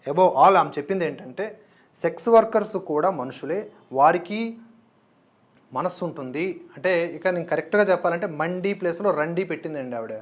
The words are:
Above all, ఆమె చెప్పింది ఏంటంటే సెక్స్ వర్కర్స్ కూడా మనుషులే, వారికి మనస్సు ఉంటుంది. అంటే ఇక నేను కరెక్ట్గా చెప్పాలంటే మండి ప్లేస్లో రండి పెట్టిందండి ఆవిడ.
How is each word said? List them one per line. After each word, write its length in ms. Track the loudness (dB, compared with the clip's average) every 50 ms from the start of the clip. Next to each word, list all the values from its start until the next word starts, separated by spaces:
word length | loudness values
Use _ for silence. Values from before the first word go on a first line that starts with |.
| _
Above 220 | -2 2 4 4 4
all, 280 | 6 8 8 8 8
ఆమె 120 | 6 4 2
చెప్పింది 360 | -2 -8 -4 -4 -2 -2 -2
ఏంటంటే 560 | -4 -6 -8 -14 -14 -8 -8 -8 -8 -8 -16 _ _ _ _ _ _ _ -4
సెక్స్ 260 | -4 -4 -4 -2 2
వర్కర్స్ 500 | 6 6 6 6 6 0 -2 -2 0 -6
కూడా 320 | -8 -6 -2 -2 0 0 0
మనుషులే, 600 | 0 -2 -8 -10 -10 -12 -8 -6 -6 -6 -6 -10 -18 _ _ _
వారికి 640 | 2 4 6 6 4 2 -2 -4 -6 -6 -6 -6 -8 -14 -20 -20 _ _ _ _ _ _ _ _ _ _ _ _ _ _ _ _ _ _ _ _ -6
మనస్సు 320 | -4 -4 -4 -4 -4 -8
ఉంటుంది. 580 | -8 -8 -8 -10 -8 -6 -4 -4 -4 -6 -10 -16 -20 -18
అంటే 300 | -4 0 0 2 2 0
ఇక 220 | -2 -6 -2 -2
నేను 180 | 0 0 0 -2
కరెక్ట్గా 460 | -2 -2 -2 -2 0 2 2 4 4
చెప్పాలంటే 360 | 2 2 2 -2 -2 -2 -4
మండి 460 | -6 -4 -4 -4 -2 -2 -2 -2 -4 -4
ప్లేస్లో 380 | -2 -4 -4 -4 0 0 0
రండి 320 | 0 0 -2 -2 -2 -4 -4
పెట్టిందండి 520 | -4 -6 -8 -8 -10 -8 -8 -8 -8 -8
ఆవిడ. 180 | -8 -8 -8 -12 -14